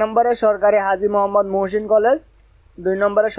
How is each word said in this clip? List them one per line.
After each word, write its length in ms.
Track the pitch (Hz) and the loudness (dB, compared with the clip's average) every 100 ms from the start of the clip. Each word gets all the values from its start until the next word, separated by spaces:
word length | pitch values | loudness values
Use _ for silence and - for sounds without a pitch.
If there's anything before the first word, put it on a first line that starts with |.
নম্বরে 300 | 214 220 233 240 | -2 0 0 0
সরকারি 340 | 220 202 208 208 196 | 0 2 2 2 0
হাজী 200 | 190 208 208 | -2 0 0
মোহাম্মদ 300 | 196 196 196 | 0 0 0
মহসিন 320 | 190 190 208 214 | -2 -2 -4 0
কলেজ, 240 | 214 220 302 - _ _ _ _ - | 2 2 0 -4 _ _ _ _ -8
দুই 180 | 180 190 | -4 -2
নম্বরে 260 | 202 202 214 | 0 0 0